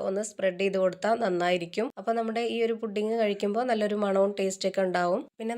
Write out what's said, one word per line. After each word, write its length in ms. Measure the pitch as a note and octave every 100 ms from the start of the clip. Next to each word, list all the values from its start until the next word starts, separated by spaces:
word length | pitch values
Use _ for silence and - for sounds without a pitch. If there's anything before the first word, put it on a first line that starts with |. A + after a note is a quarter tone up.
ഒന്ന് 200 | G3+ F#3+ G#3
സ്പ്രെഡ് 320 | - G3 F3+
ചെയ്ത് 160 | G3 F#3+
കൊടുത്താൽ 360 | F#3 F3 G#3 A#3
നന്നായിരിക്കും. 640 | G#3+ F3+ F3 F3+ E3+ G#3+ B3 -
അപ്പോൾ 200 | G3 A3+
നമ്മുടെ 240 | A3+ A3+ A#3
ഈ 20 | A3+ A3+
ഒരു 100 | A3+
പുഡിംഗ് 380 | A3+ G3+ G#3+ A#3
കഴിക്കുമ്പോൾ 460 | G#3 G3+ G3+ G#3 B3+
നല്ലൊരു 260 | A3 G#3 G#3
മണവും 280 | G3+ G3 G3 G3+
ടേസ്റ്റ് 320 | F#3+ F#3+ F#3+
ഒക്കെ 120 | F#3+ F#3+
ഉണ്ടാവും. 340 | F3+ F3 G3+ - -
പിന്നെ 200 | A3+